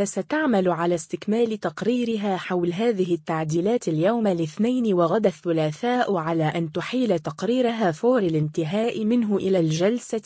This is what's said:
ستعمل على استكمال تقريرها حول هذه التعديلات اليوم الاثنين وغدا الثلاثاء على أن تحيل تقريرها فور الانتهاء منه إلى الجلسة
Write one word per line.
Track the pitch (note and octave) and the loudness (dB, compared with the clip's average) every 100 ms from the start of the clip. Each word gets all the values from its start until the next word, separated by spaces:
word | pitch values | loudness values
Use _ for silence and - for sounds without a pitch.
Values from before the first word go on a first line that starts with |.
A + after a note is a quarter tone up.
ستعمل | G3+ - F#3 D4+ D#4 G#3 F3+ | -2 -2 -2 0 2 2 2
على | E3 F3 | 2 0
استكمال | F3 - F3 - A3 A#3 G#3+ | 0 -2 -8 -2 0 0 0
تقريرها | F3+ D#3 F#3+ B3 A#3 A3+ G3+ F#3 | -4 -4 -2 0 0 -2 -2 -4
حول | - F#3 F3 | -2 -2 0
هذه | F3 A#3 G#3 F3+ | 0 0 0 0
التعديلات | E3+ - D#3+ D#3+ E3 F#3 A#3+ - | -2 -2 -4 0 0 0 0 0
اليوم | D#3 F3 A#3 G#3+ | 0 2 2 0
الاثنين | F3 D#3+ - A3 B3+ A#3 | 0 -2 -2 0 0 0
وغدا | F3+ E3+ G3+ G3+ | 2 2 4 0
الثلاثاء | - F3+ D#3+ D#3 D3+ A#3+ B3 A#3+ G3 | -2 -2 0 0 -2 -2 0 0 0
على | D#3 E3 | 0 0
أن | D#3 D#3+ E3 | 0 0 -4
تحيل | E3 D#3+ B3 B3 F3 | -4 -4 -2 0 0
تقريرها | D#3 D3+ F#3+ B3+ A#3+ A3+ G#3 | -2 -6 -2 2 2 2 0
فور | D#3 A#3 B3+ | 0 2 2
الانتهاء | F#3+ D#3 D3+ D3+ D#3 G3+ A3+ - | 2 0 0 -2 -2 0 -2 -2
منه | G#3+ B3 A3 G3 | 0 0 2 0
إلى | F#3+ F#3 | 2 2
الجلسة | D#3+ D#3+ F#3 A#3+ - A3+ | 2 2 0 0 -4 -6